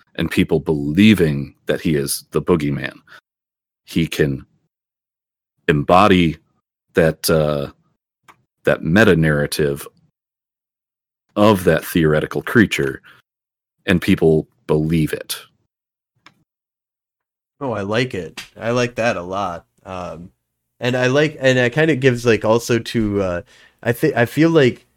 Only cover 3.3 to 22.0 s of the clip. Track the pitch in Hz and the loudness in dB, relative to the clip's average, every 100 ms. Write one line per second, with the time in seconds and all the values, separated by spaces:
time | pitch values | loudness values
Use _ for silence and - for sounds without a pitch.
3.3 | _ _ _ _ _ - 85 80 - 73 | _ _ _ _ _ -8 -4 -4 -2 -2
4.3 | 65 - _ _ _ _ _ _ _ _ | -4 -12 _ _ _ _ _ _ _ _
5.3 | _ _ _ - 73 69 90 110 90 82 | _ _ _ -2 -2 4 4 6 4 2
6.3 | - _ _ _ _ _ 90 80 78 - | -2 _ _ _ _ _ 0 0 0 -2
7.3 | 80 76 73 69 - _ _ _ _ _ | 0 0 -2 -6 -14 _ _ _ _ _
8.3 | _ _ _ - - 78 98 107 82 78 | _ _ _ -2 -2 2 4 4 4 2
9.3 | 73 71 - 73 71 - _ _ _ _ | 0 -4 -2 -4 -4 -12 _ _ _ _
10.3 | _ _ _ _ _ _ _ _ _ _ | _ _ _ _ _ _ _ _ _ _
11.3 | 104 104 98 90 80 - 87 78 78 78 | 2 4 4 2 0 0 0 2 0 -2
12.3 | 73 - 120 92 - 69 65 _ _ _ | -8 0 2 2 0 -6 -8 _ _ _
13.3 | _ _ _ _ _ 101 87 - 90 80 | _ _ _ _ _ -2 0 0 2 2
14.3 | 78 - _ - 78 78 82 76 - - | 2 -2 _ -4 -2 0 -2 -2 -6 -12
15.3 | - - _ _ _ _ _ _ _ - | -16 -16 _ _ _ _ _ _ _ -20
16.3 | _ _ _ _ _ _ _ _ _ _ | _ _ _ _ _ _ _ _ _ _
17.3 | _ _ - 135 104 98 110 127 95 80 | _ _ -12 -8 -6 -4 -4 -4 -6 -10
18.3 | - - - 110 123 123 113 117 92 90 | -16 -20 -10 -4 -2 -4 -2 -4 -4 -6
19.3 | 95 92 85 _ _ 98 92 87 80 - | -6 -6 -8 _ _ -14 -12 -12 -14 -18
20.3 | _ _ _ _ - 120 127 127 143 156 | _ _ _ _ -8 -4 0 0 0 0
21.3 | 151 131 127 120 151 160 131 | 0 2 2 2 0 0 2